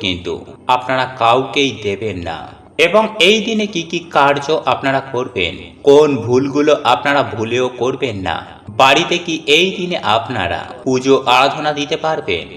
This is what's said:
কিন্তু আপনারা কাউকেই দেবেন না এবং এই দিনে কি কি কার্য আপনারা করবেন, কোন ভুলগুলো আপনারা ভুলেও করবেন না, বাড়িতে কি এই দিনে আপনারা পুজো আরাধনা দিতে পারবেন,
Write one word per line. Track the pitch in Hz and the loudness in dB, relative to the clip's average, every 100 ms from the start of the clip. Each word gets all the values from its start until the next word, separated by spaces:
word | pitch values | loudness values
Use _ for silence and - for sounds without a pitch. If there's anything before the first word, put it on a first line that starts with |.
কিন্তু | 98 87 90 78 - - - | -4 -4 -6 -8 -10 -10 -2
আপনারা | 127 - 131 127 - | -2 0 -2 -2 0
কাউকেই | 117 143 127 131 139 104 | 2 2 0 0 -2 -2
দেবেন | 104 98 110 92 85 | -6 -4 -6 -6 -8
না | 80 69 - - - | -10 -12 -18 -8 0
এবং | 165 208 220 - | 2 4 0 2
এই | 175 220 | 4 4
দিনে | 208 214 208 | 0 -2 -4
কি | 170 | -6
কি | 165 170 170 | -6 -8 -2
কার্য | 156 143 139 143 156 - | 2 2 2 0 -2 0
আপনারা | 127 139 135 131 | -2 0 -2 -2
করবেন, | 123 123 101 85 - - - | -6 -6 -2 -4 -4 -14 -2
কোন | 143 143 151 135 | 4 6 6 2
ভুলগুলো | 107 123 143 143 151 143 | 0 0 2 0 2 2
আপনারা | 117 127 147 143 117 | 2 2 2 0 0
ভুলেও | 104 110 127 127 - | -4 -4 -2 -2 -2
করবেন | 120 131 135 104 | -4 -2 -4 -4
না, | 90 80 - - - 107 | -4 -6 -6 -18 -8 2
বাড়িতে | 135 147 170 175 | 4 6 2 -2
কি | 175 160 - | -4 -4 2
এই | 151 190 | 4 4
দিনে | 190 175 180 107 | 0 -4 -4 0
আপনারা | 110 110 120 87 82 - - | 0 0 -4 -2 -4 -8 -8
পুজো | 135 127 135 135 120 | -2 0 4 2 4
আরাধনা | 127 143 147 151 | 4 4 0 -4
দিতে | 147 143 156 | -4 -4 -4
পারবেন, | 156 156 - 85 90 | -2 -4 -2 -4 -6